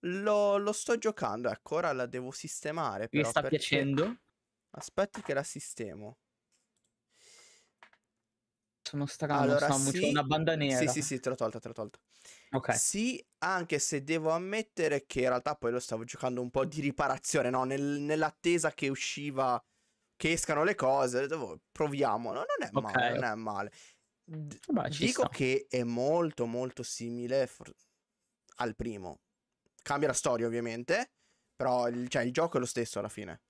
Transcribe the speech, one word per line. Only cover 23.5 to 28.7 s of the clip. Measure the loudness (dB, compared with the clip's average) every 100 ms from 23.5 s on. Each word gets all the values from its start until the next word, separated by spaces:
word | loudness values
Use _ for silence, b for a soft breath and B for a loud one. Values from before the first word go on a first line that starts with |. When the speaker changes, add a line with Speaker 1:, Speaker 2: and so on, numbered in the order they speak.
| -4 -6 B B B B _
Speaker 1:
D-, | -14 -10 -10 -12 -2
Speaker 2:
Vabbè, | 0 0
ci | 0 0
Speaker 1:
dico | 2
Speaker 2:
sta. | 0
Speaker 1:
che | 2 2 2 0
è | -2
molto, | 0 0 2 2 0 -2 -4
molto | -2 -6 -6
simile | -10 -8 -8 -6 -2 0 0
for-, | -4 -20 -20 _ _ _ _ _ _ _ -6
al | -4